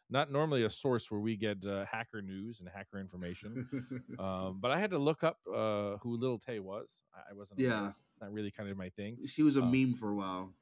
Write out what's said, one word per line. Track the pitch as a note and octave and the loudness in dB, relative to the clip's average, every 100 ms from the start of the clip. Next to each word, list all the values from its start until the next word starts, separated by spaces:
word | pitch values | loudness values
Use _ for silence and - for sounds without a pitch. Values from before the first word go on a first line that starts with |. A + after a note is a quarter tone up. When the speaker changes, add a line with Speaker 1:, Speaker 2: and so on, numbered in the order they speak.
| - | -2
Speaker 1:
not | B2+ D3 | 0 2
normally | C#3 D#3 C#3 | 4 4 6
a | A2 | 4
source | - C#3 A#2+ - | 2 2 2 2
where | G#2 | -2
we | A2 G#2+ | 0 0
get, | G#2+ G2+ G2 | 0 0 -2
uh, | G2 G2 | -2 -2
hacker | A2+ A2+ A2 | -4 -6 -8
news | G2 F#2+ A2 A2+ | -8 -6 -8 -10
and | F2 | -12
hacker | G2 G2 G2 | -12 -10 -10
information. | F#2+ F2+ F2 F2+ G#2+ A#2+ B2 | -8 -8 -6 -8 -8 -8 -4
Speaker 2:
<laughs> | C#3 B2 B2+ - B2 | -6 -6 -10 -10 -6
Speaker 1:
Um, | F#2+ F#2 F#2+ F#2+ | -4 -2 -4 -2
but | B2 | 0
I | D#3 | 2
had | G#3 | 2
to | F3 | 2
look | C#3+ D#3+ | 2 4
up, | D#3+ - - | 2 0 -4
uh, | A2 A2 G#2 G#2 G#2 | 0 2 2 0 -2
who | A#2+ A#2 | -4 -2
Little | B2+ A2+ | 0 -2
Tay | - A2+ | -4 -8
was. | F#2+ G2+ - - _ | -6 -10 -10 -18 _
I, | F#2+ - | -20 -18
I | |
wasn't | G2+ G2+ G#2 | -16 -10 0
aware. | B2+ | 2
Speaker 2:
Yeah. | A2 G2+ | 2 -2
Speaker 1:
It's | G2 _ - | -6 _ -14
not | G2+ | -10
really | G#2 G#2 | -6 -6
kind | - G2+ | -4 -6
of | G2 | -6
my | F#2 | -8
thing. | - G2+ A#2+ C#3 | -6 -8 -8 -8
Speaker 2:
She | - | 4
was | D3+ C3+ | 6 6
a | |
Speaker 1:
Um, | B2 | 6
Speaker 2:
meme | C3 C3 | 6 6
for | A#2+ G#2+ | 4 0
a | |
while, | G#2 F#2+ F#2 F#2 - | -2 -2 -4 -6 -12